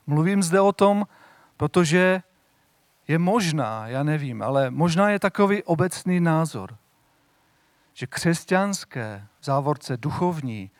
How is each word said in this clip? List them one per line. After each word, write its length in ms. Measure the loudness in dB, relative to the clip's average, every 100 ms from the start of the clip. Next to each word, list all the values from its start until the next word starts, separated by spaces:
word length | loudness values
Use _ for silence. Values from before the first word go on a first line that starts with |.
| -2
Mluvím 380 | 0 2 2
zde 180 | 2 4
o 100 | 4
tom, 360 | 4 4 2 -2 _ -20 _ _ -4
protože 680 | 0 2 4 4 4 2 -4 _ _ _ _ _ _ _ -2
je 120 | 0
možná, 680 | 2 2 0 -2 -4 -6 -6
já 160 | -4
nevím, 380 | -2 -2 -4 -6
ale 280 | -2 0 0
možná 400 | 0 0 2 2
je 100 | 2
takový 440 | -2 2 0 0
obecný 560 | 0 0 0 -2 -2 2
názor, 580 | 2 2 0 -6 -12 -16 _ _ _ _ _ _ _ _ _ _ _
že 140 | -14 -10
křesťanské, 1200 | -2 0 0 0 0 0 -6 -10 -10 -10 -12 -16 _
v 60 | -4
závorce 520 | -2 0 -4 -4 -6
duchovní, 720 | -6 -2 -2 -2 -6 -8 -12